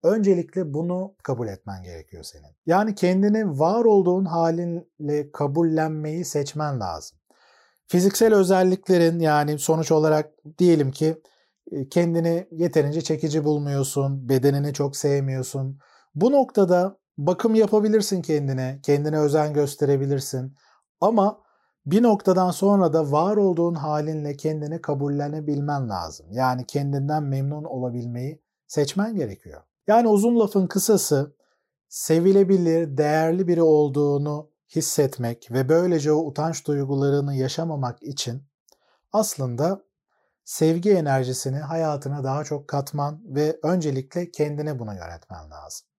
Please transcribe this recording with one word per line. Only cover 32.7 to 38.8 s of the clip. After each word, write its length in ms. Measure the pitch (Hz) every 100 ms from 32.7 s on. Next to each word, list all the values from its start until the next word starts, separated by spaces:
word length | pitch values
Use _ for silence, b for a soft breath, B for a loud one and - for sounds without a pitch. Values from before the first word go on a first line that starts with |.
| 165 160 139
değerli 500 | 151 156 160 175 180
biri 140 | 170
olduğunu 920 | 165 151 147 135 147 143 147 147 151 _ _ 160
hissetmek 760 | 151 - 135 135 120 117 -
ve 180 | 123 131
böylece 420 | 160 180 165 147
o 140 | 151 156
utanç 420 | 139 160 160 -
duygularını 680 | 143 135 139 139 143 143 139
yaşamamak 680 | 131 - 165 147 127 120
için 400 | 110 139 - 123 _ _ _ _